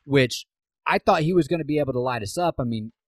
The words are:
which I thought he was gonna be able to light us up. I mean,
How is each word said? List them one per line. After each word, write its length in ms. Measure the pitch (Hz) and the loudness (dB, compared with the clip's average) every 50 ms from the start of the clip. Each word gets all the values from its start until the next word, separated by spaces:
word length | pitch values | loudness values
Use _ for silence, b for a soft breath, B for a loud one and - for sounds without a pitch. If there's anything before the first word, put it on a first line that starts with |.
| _ | _
which 420 | 143 139 139 127 120 - - - - _ _ _ _ _ _ _ | 0 2 2 2 2 0 -6 -12 -16 _ _ _ _ _ _ _
I 120 | - 165 202 | -2 -2 2
thought 240 | - - 196 170 156 | 2 2 2 4 2
he 100 | 160 190 | 2 2
was 160 | 180 156 139 | 2 2 2
gonna 160 | 180 165 151 | -2 -4 -2
be 160 | 139 151 151 | -2 -2 0
able 120 | 147 135 127 | 0 0 -2
to 80 | 123 | -2
light 220 | 123 127 123 117 107 | -2 -2 -2 -4 -6
us 160 | 113 - 170 | -6 -4 -2
up. 160 | 175 165 - - | -2 -2 -2 -2
I 40 | 131 | -4
mean, 280 | 120 117 110 107 113 - _ _ | -4 -4 -4 -6 -8 -12 _ _